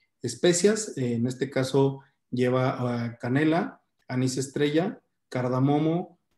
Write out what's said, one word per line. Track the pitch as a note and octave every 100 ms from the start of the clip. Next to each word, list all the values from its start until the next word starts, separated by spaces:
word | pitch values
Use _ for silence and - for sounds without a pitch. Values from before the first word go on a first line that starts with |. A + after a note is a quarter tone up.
| _ _
especias, | B2 - F3 E3+ G3+ G#3+ - -
eh, | B2 A#2
en | B2
este | B2+ C3
caso | C3+ C3 C#3 C#3 C3+ - _ _
lleva, | B2 B2 B2+ C3 C3
ah, | B2 A#2+ A#2 A2+
canela, | A#2+ C3 D#3 E3 C4 - _ _ -
anís | B2+ B2+ -
estrella, | C3 - D3 D#3 F#3+ - _ _ _
cardamomo, | B2+ B2 B2+ C3+ D3 E3 F3 F#3 _ _